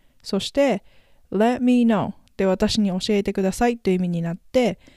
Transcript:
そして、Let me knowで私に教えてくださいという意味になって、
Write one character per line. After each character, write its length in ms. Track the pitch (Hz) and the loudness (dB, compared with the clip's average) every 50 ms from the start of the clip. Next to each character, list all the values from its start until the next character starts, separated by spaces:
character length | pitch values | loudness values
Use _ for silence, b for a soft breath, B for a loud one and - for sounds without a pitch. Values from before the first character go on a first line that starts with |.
| _ _ _ _ | _ _ _ _
そ 160 | - - - 190 | -10 -6 -6 -4
し 120 | - - | -4 -4
て、 340 | - 277 285 269 202 196 _ - - - _ _ _ _ _ - | 0 0 2 2 0 -2 _ -12 -20 -20 _ _ _ _ _ -6
Let 300 | - 190 214 233 247 247 | -2 0 2 2 0 0
me 240 | 247 247 247 247 240 | 2 2 4 4 4
know 280 | 226 226 190 - - - - _ _ _ | 4 2 2 0 -4 -6 -12 _ _ _
で 100 | - 190 | -2 0
私 340 | 190 185 190 220 208 - 220 | 0 2 2 0 0 0 0
に 80 | 208 196 | 0 0
教 80 | 180 185 - - | -2 -2 -2 -2
え 120 | 208 202 | -2 0
て 100 | 202 202 | 0 -2
く 100 | 196 202 | -2 -2
だ 100 | 190 190 | -2 -2
さ 160 | 190 - 240 240 | -2 0 0 -2
い 100 | 240 233 | -2 -2
と 120 | - 196 | -2 -2
い 20 | |
う 20 | 185 | 0
意 20 | 180 | 0
味 80 | 180 175 | -2 -2
に 140 | 170 170 | -4 -4
な 120 | 165 170 170 | -4 -6 -8
っ 20 | |
て、 420 | - _ - - 254 247 202 180 b b b b | -10 _ -2 0 0 0 0 -2 b b b b